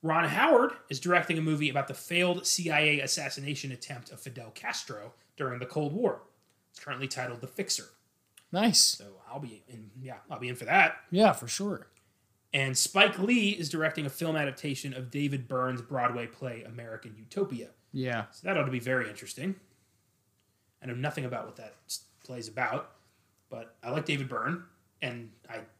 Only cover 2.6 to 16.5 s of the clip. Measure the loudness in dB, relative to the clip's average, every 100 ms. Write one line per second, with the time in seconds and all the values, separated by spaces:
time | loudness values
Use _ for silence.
2.6 | 2 4 4 4 0 -2 -2 -6 -6 -6
3.6 | -6 -10 -10 -12 -14 -14 -14 -12 -14 -12
4.6 | -8 -8 -8 -12 -14 -18 _ -6 -6 -4
5.6 | -4 -2 -2 2 0 0 -10 _ _ _
6.6 | _ -18 -10 -6 -6 -4 -6 -6 -12 -8
7.6 | -4 -4 -4 _ _ _ _ -20 _ 2
8.6 | 6 8 6 4 -8 -20 -14 -12 -12 -14
9.6 | _ -18 -18 -14 -14 -14 -12 -10 -8 -2
10.6 | 6 8 6 4 -2 6 8 6 -2 -2
11.6 | -2 -4 -10 _ _ _ _ _ _ -2
12.6 | 0 2 2 6 6 6 4 6 4 2
13.6 | -2 0 0 0 -4 -2 -2 0 0 -2
14.6 | -6 -4 -6 -8 -6 -2 0 0 -2 0
15.6 | 0 -2 -4 0 0 0 -6 -8 -10